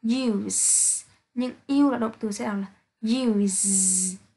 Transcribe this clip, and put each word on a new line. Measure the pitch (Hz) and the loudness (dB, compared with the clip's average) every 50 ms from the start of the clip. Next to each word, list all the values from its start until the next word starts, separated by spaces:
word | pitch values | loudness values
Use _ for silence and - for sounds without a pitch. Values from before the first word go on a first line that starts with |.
| - 226 | 0 0
use, | 233 262 262 240 208 196 208 202 190 - - - - - - - - - - - _ _ _ _ _ | 0 0 0 0 0 0 -2 -2 -2 0 0 2 2 2 2 0 0 -2 -6 -14 _ _ _ _ _
nhưng | 247 247 254 - - _ - | -6 -6 -6 -6 -12 _ -2
you | 277 277 285 285 | 2 4 4 4
là | 254 240 | 4 0
động | 226 220 220 - | -2 -4 -4 -6
từ | - 220 | -6 -6
sẽ | 208 - 240 | -6 -4 -6
đọc | 233 208 | -4 -4
là | 196 196 190 - _ _ _ _ _ | -4 -6 -8 -10 _ _ _ _ _
use. | - 220 233 262 262 240 214 202 202 196 190 - - 196 196 190 190 190 185 185 185 - 185 - - _ _ | -2 -2 0 0 2 2 2 2 2 2 0 0 0 0 2 2 2 2 2 0 -2 -4 -6 -10 -16 _ _